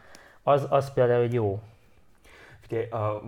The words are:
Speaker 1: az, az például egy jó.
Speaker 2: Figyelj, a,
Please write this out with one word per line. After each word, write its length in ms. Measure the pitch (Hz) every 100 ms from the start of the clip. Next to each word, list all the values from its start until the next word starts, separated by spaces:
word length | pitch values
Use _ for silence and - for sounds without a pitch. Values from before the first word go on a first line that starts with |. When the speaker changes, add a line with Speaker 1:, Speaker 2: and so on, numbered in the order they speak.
| - - - -
Speaker 1:
az, 240 | - 143 131
az 220 | 139 135
például 300 | - 123 120
egy 100 | 120
jó. 300 | 120 107 98 - - _ - - _ - - - -
Speaker 2:
Figyelj, 280 | - 113 110
a, 300 | 117 107 107